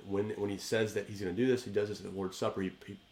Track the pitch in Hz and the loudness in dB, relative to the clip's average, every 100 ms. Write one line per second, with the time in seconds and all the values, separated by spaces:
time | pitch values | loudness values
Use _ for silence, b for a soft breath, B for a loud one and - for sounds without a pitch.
0 | 98 98 107 104 101 98 - 113 110 104 | -2 0 0 0 -2 -2 0 2 2 0
1 | 101 101 98 92 127 120 104 101 104 98 | -4 -4 -2 4 4 4 2 0 0 -2
2 | 95 92 95 - 110 98 95 - - 98 | -6 -4 -4 -2 -2 0 -2 -4 -12 -14
3 | - | -16